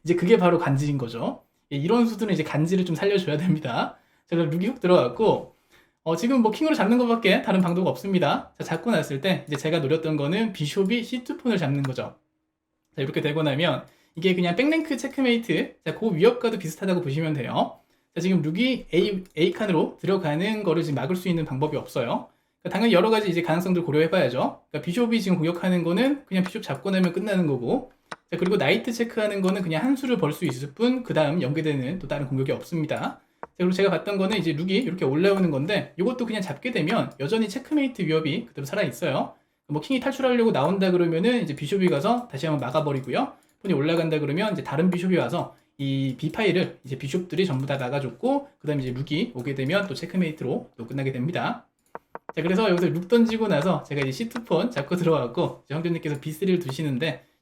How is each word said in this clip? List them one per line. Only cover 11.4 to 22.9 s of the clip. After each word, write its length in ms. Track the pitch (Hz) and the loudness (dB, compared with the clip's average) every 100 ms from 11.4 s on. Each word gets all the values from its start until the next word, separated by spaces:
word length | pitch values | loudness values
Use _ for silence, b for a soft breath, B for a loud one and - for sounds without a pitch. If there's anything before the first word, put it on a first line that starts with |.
| 247 196 | 0 0
잡는 260 | 143 143 | 0 0
거죠. 320 | 139 123 104 - _ _ _ _ _ _ _ - | -2 -4 -8 -10 _ _ _ _ _ _ _ -6
자, 60 | |
이렇게 200 | 139 160 | -4 -2
되고 200 | 151 151 | -2 0
나면 420 | 151 135 170 131 - b b b | 0 0 0 -2 -6 b b b
이게 200 | 185 180 | 0 2
그냥 200 | 175 175 | 2 2
백랭크 420 | 277 320 311 269 | 2 2 0 -4
체크메이트, 800 | 269 - 254 233 233 151 - - - | -4 -2 0 2 0 -2 -2 -6 -8
자, 100 | 156 | -2
그 180 | 220 | 0
위협과도 460 | 160 208 240 226 220 | 4 4 4 0 -2
비슷하다고 420 | 160 - 190 175 | -6 -6 -2 -2
보시면 320 | 147 143 160 | -2 -2 -2
돼요. 460 | 147 123 120 262 - _ _ _ | -2 -2 -2 -2 -4 _ _ _
자, 80 | - | -4
지금 200 | 180 185 | 2 2
룩이 460 | 147 175 254 233 - | 2 0 0 0 -2
A, 300 | 165 214 190 - - | 0 2 0 -6 0
A 140 | 180 | 0
칸으로 460 | - 214 160 - - | 2 0 2 0 -2
들어가는 640 | - 190 160 147 202 214 | -2 0 0 0 -2 -2
거를 200 | 196 160 | 0 0
지금 120 | 151 139 | 0 -2
막을 140 | 139 180 | -2 -2
수 140 | 190 | 0
있는 160 | 165 151 | -2 -2
방법이 320 | 131 151 143 | -2 -2 -4
없어요. 500 | - 147 120 208 - b b b | -4 -4 -2 -2 -6 b b b
그러니까 80 | 180 | -6
당연히 240 | 190 233 | 0 4